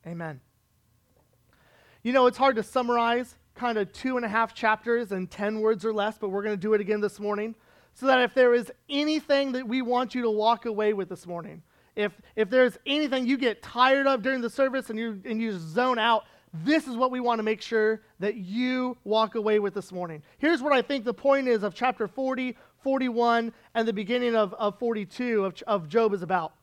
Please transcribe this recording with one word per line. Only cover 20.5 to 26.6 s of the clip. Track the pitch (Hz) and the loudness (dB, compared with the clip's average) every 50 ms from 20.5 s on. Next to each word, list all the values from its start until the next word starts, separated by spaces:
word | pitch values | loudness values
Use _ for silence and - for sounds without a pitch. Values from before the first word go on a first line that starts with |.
| 339 277 | 2 2
what | 247 302 285 | 2 2 2
I | 262 | 2
think | - - 285 277 208 | 2 0 -4 -4 -2
the | 247 220 | -4 -6
point | - - 277 277 277 269 254 | -2 2 2 2 2 4 2
is | 233 220 190 | 0 0 0
of | 208 170 | -4 -4
chapter | - 247 254 233 - 226 190 | -2 -2 -2 -2 -2 -6 -6
forty, | - - 269 262 262 247 254 254 226 _ - _ _ _ | -4 -4 -4 -2 -2 -2 -4 -6 -6 _ -16 _ _ _
forty-one, | _ 269 269 269 262 254 226 233 240 233 233 233 233 233 - _ _ _ _ | _ -2 0 0 0 -2 0 2 2 4 2 2 0 -2 -8 _ _ _ _
and | 226 226 220 | -2 0 0
the | 226 | -2
beginning | 196 214 185 240 247 247 240 233 | -4 -2 -2 -2 0 0 2 2
of, | 226 214 190 208 | 2 2 0 -2
of | - 220 208 202 - | -2 -2 -2 -2 -2
forty-two | 247 233 233 214 202 - - - 247 247 233 214 190 | -4 -2 -2 -2 -6 -8 -8 -6 -4 0 0 0 0
of, | 190 175 - - | -2 -4 -8 -4
of | - 214 202 160 147 | -2 -2 -2 -2 0
Job | 156 233 226 220 202 | 0 2 2 2 0
is | 190 | -2
about. | 175 156 185 180 165 156 _ _ | -4 -2 -2 -2 -2 -4 _ _